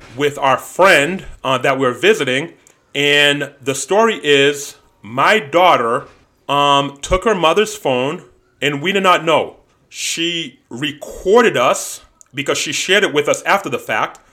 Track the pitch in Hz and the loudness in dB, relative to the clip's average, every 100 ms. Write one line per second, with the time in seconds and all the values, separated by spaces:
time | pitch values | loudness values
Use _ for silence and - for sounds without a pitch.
0 | - 120 143 139 139 127 - - 190 156 | -16 -4 -4 0 0 0 -2 2 4 4
1 | 143 185 - - 127 127 139 135 127 120 | 2 -4 -10 -8 -4 0 0 0 0 2
2 | 185 220 135 131 165 - _ _ _ 139 | 2 2 0 -4 -6 -12 _ _ _ -2
3 | 143 147 147 143 139 - 127 131 - 196 | 2 4 4 0 -6 -8 -8 -6 0 2
4 | 226 180 147 143 143 143 - - _ _ | 2 0 2 4 4 0 -8 -18 _ _
5 | 101 127 170 214 139 170 180 135 117 123 | -8 0 2 2 2 4 4 4 2 -4
6 | - _ _ _ - 143 143 139 143 - | -6 _ _ _ -4 0 2 2 0 -8
7 | - 185 233 147 160 170 214 - 151 123 | -4 -2 0 0 2 2 -2 -4 -4 -2
8 | 135 170 - _ _ _ 143 143 170 196 | -4 -8 -14 _ _ _ -4 -4 -4 0
9 | 190 165 165 143 - - _ _ _ - | 2 2 2 0 -2 -10 _ _ _ -12
10 | - - 170 170 156 - _ 120 147 143 | -8 -6 -4 -6 -10 -16 _ -10 -8 -10
11 | - - 185 233 220 135 131 196 - - | -16 -8 0 2 4 2 0 0 -6 -16
12 | _ _ _ 135 147 - 165 139 - 202 | _ _ _ -8 -4 -4 -4 -6 0 2
13 | 180 147 147 135 160 190 151 120 - 110 | 2 0 0 -2 0 -2 -2 -8 -4 -4
14 | 139 - _ | -4 -8 _